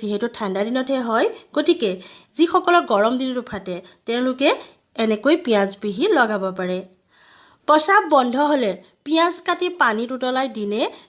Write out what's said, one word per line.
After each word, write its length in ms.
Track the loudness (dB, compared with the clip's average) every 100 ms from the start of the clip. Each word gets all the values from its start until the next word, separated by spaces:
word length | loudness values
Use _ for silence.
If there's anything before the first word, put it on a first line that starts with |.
যিহেতু 260 | -4 -4 -4 -6
ঠাণ্ডা 240 | -4 -2 -2
দিনতহে 340 | -4 -2 -4 0
হয়, 180 | 0 0 -4 -8
গতিকে 360 | -4 0 0 0 -4 -10 -20 _ 0
যিসকলৰ 460 | 2 2 2 2 4
গৰম 220 | 2 2 0
দিনতো 220 | -4 -6 -8
ফাটে, 260 | -10 -10 -10 -12 _ -6
তেওঁলোকে 420 | -2 -2 0 0 0 -4 _ _ -4
এনেকৈ 400 | -2 0 2 2
পিঁয়াজ 340 | 2 2 0 -4
পিহি 220 | -8 -2 2 2
লগাব 260 | 2 0 -4 -4
পাৰে। 200 | -6 -6 -8 _ _ _ _ _ _ _ 2
প্ৰস্ৰাৱ 340 | 4 6 4 4
বন্ধ 200 | 4 4 2 2
হ'লে 220 | 2 0 -4 -10 _
পিঁয়াজ 320 | -2 2 2 0 -4
কাটি 220 | -2 -2 0
পানীত 300 | 0 0 -4
উতলাই 360 | -4 -2 -2 -2
দিনে 340 | -4 -4 -2 -4 -6